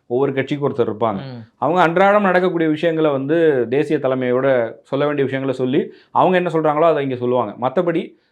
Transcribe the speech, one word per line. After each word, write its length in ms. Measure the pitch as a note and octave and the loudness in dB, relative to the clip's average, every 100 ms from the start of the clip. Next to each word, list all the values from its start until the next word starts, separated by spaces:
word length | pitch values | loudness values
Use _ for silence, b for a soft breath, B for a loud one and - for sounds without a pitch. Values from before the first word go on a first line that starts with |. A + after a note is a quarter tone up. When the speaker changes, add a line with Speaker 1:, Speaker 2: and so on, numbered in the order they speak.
| b | b
Speaker 1:
ஒவ்வொரு 260 | B2 C#3 | -2 0
கட்சிக்கு 360 | C3+ C3 D3 C#3+ | -2 -4 -2 -2
ஒருத்தர் 200 | A#2+ A2 | 0 -2
இருப்பாங்க. 300 | G#2+ A2+ G2 | 0 -2 -2
Speaker 2:
ம். 240 | C3+ B2 A2 _ | -8 -14 -16 _
Speaker 1:
அவங்க 240 | C3+ F3+ | -2 2
அன்றாடம் 400 | E3 E3+ G3 G#3 | 2 4 4 4
நடக்கக்கூடிய 480 | G3 F3+ F#3 E3 D#3+ | 2 2 2 0 0
விஷயங்களை 420 | D3+ E3 D#3+ D#3 | 0 0 0 0
வந்து 560 | C3+ C3+ E3 D#3+ C3+ A2+ | 0 0 2 2 2 0
தேசிய 280 | C3+ D3 D3+ | 0 0 0
தலைமையோட 760 | C3 C3 B2+ B2 C3+ B2+ A#2 - | 0 -2 0 0 2 2 0 -6
சொல்ல 220 | _ C#3 D3 | _ -2 -2
வேண்டிய 180 | D3 | 0
விஷயங்களை 300 | C3+ C3+ C3+ | -2 -2 -4
சொல்லி 380 | B2+ B2+ D3 - B B | -4 -2 -2 -2 B B
அவங்க 260 | A#2 D#3+ F#3 | 0 2 2
என்ன 120 | F3 | 0
சொல்றாங்களோ 340 | D#3+ D#3 D3 | 0 0 2
அதை 200 | E3 D3+ | 2 2
இங்க 120 | C#3 B2 | -2 -4
சொல்லுவாங்க. 520 | B2 B2 G#2+ - B2 | -2 0 -2 -4 -4
மத்தபடி 520 | - E3+ E3 - - b | -2 0 -2 -4 -12 b